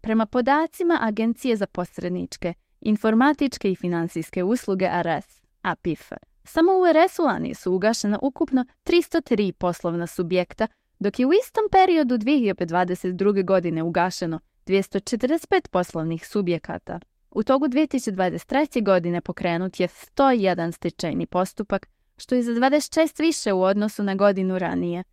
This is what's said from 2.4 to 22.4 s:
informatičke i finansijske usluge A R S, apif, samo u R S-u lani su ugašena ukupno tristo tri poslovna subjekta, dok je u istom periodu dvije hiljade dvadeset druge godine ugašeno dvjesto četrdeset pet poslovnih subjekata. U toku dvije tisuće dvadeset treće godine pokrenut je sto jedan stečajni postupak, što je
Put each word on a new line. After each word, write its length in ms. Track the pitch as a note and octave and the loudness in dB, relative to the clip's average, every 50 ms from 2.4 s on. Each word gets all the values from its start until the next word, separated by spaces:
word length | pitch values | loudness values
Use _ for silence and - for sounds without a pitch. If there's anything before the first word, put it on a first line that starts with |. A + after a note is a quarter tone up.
| - F3 E3+ _ _ _ _ _ | -8 -8 -8 _ _ _ _ _
informatičke 880 | - G#3+ G#3+ G#3 - A3 A3 A3+ B3+ C#4+ D4+ - D4 C4+ - - - G3+ | -2 -2 -2 2 2 2 4 4 4 4 2 2 -2 -4 -4 -2 -2 -2
i 40 | F#3 | -2
finansijske 680 | - - F3+ F3 E3+ E3 E3 - E3+ D#3+ - - F#3 F3+ | -2 -2 -4 -2 -2 -4 -4 -6 -8 -10 -6 -4 -4 -2
usluge 420 | F#3 A#3 B3 - - G3 F#3+ F#3+ | 0 -2 -2 -2 -4 -2 0 0
A 140 | - - F3 | 0 0 -2
R 80 | E3+ | -2
S, 340 | E3+ D#3+ D3+ - _ _ _ _ _ _ _ | -2 -4 -4 -6 _ _ _ _ _ _ _
apif, 500 | _ F#3 E3 _ _ F3 D#3 - - - - - _ _ _ _ _ | _ -6 -6 _ _ -6 -6 -6 -8 -16 -16 -16 _ _ _ _ _
samo 280 | - - E4 E4 F4+ F#4+ F#4 | -6 0 2 4 4 4 4
u 40 | F#4 | 4
R 120 | F4 D#4+ D#4 E4+ F#4 | 6 6 6 4 4
S-u 140 | - - E4+ | 2 0 0
lani 300 | C#4 F#3+ E3 E3 - A3+ | 0 0 -2 -4 -8 -8
su 200 | - - F#3 F3+ | -6 -4 -2 -2
ugašena 460 | F#3 F3+ G#3+ A#3 - - G#3 G#3 G3+ | 2 2 0 0 0 -2 -2 -2 -2
ukupno 440 | - C#4 - - E4 - C4+ C4 B3 _ _ _ _ | -2 -4 -2 -2 -2 0 0 -2 -2 _ _ _ _
tristo 380 | - E4+ F4 D#4+ - - E4 | 0 2 2 2 2 -2 -4
tri 300 | - - B3 G3+ G#3+ F#3+ | -2 0 0 0 0 -2
poslovna 560 | E3+ _ - F3 E3+ - - F3 E3 E3+ E3+ | -2 _ -4 -4 -4 -2 -6 -4 -4 -4 -6
subjekta, 600 | E3+ - - F#3 E3 F#3 F3+ F3 _ - - A3 A3 _ _ _ _ _ _ | -6 -6 -6 -4 -2 0 -2 -2 _ -4 -6 -6 -6 _ _ _ _ _ _
dok 200 | G3 G3+ - - | -4 -4 -2 0
je 60 | B3 | 0
u 80 | C4+ E4 | 2 2
istom 300 | G#4 B4+ - _ - A4 G4 | 2 2 0 _ -2 -2 2
periodu 460 | - F#4+ F#4 F#4+ F4 D#4+ D4+ A#3+ B3 | 4 4 6 6 4 2 2 2 0
dvije 200 | A#3 G#3 B3 D4+ | 0 2 2 2
hiljade 280 | C#4+ A#3+ G3+ F#3 - F3+ | 2 2 0 0 -2 -4
dvadeset 500 | E3 E3 F3+ F3+ F3 F3+ - - F3+ F3+ | -2 0 0 0 0 -2 -4 -4 -6 -2
druge 280 | F3 G3 G3+ G#3 G3 F#3+ | 0 2 2 2 2 2
godine 400 | F3+ F#3+ F#3 E3+ F3 E3 D#3+ D#3+ | 2 2 2 2 0 -2 -2 -2
ugašeno 560 | E3+ E3+ F3 E3+ F#3 F3+ - F#3 E3 D#3+ D#3+ _ _ _ _ _ | -2 0 0 0 0 -2 -4 -6 -6 -6 -8 _ _ _ _ _
dvjesto 340 | - F#3 G3 F#3+ - - G3 | 0 0 0 0 0 -4 -6
četrdeset 500 | - - - G#3+ - B3+ D#4 E4 - _ | -4 -2 -4 -2 0 0 0 -2 0 _
pet 220 | D4+ - - - | 0 0 0 0
poslovnih 560 | - F#3 F3+ - - E3 D#3+ E3 E3 D#3+ - | -2 -2 -2 -2 -4 -6 -4 -4 -6 -6 -8
subjekata. 720 | - - G#3 G3 F3 E3+ D#3+ _ - D#3+ E3+ _ - F3 F3 _ _ _ _ _ _ | -6 -4 -2 -2 -2 -2 -4 _ -10 -12 -12 _ -12 -12 -12 _ _ _ _ _ _
U 120 | _ - A3 | _ -4 2
toku 240 | - C4 C4+ C#4+ | 2 2 2 2
dvije 200 | C#4 A#3+ C#4 D#4 | 2 2 0 0
tisuće 240 | D4+ - C4 - - | 0 -2 -4 -4 -4
dvadeset 360 | G3 F#3 F#3 F3+ - F3 - | -2 0 -2 -2 -2 -4 -8
treće 340 | _ - C4+ D#4 C#4+ - B3+ | _ -2 -2 -2 0 -2 -2
godine 400 | A3 G3+ F#3+ F#3 E3+ F3 F3 F3 | 2 2 2 2 2 0 -4 -4
pokrenut 580 | - - F3 - - F3 E3+ E3+ F#3 F#3+ - - | -4 -8 -10 -4 -4 -2 -2 -2 -4 -6 -4 -4
je 80 | F3+ | -4
sto 440 | F3 - - - _ _ - C#4 C4+ | -4 -4 -12 -20 _ _ 2 4 4
jedan 400 | B3+ A#3 G3 F#3+ F3 F#3 E3 F3 | 4 4 2 0 0 0 -2 -6
stečajni 540 | E3 - - F3 - _ - E3 - E3+ E3 | -6 -6 -6 -8 -6 _ -6 -4 -4 -4 -6
postupak, 640 | - - F3+ F#3 F#3 - - G#3 _ - F#3+ - _ _ _ _ _ _ | -2 -2 -2 -2 -2 -4 -10 -6 _ -4 -6 -6 _ _ _ _ _ _
što 180 | _ - - B3 | _ -6 -2 -2
je 80 | B3+ | 0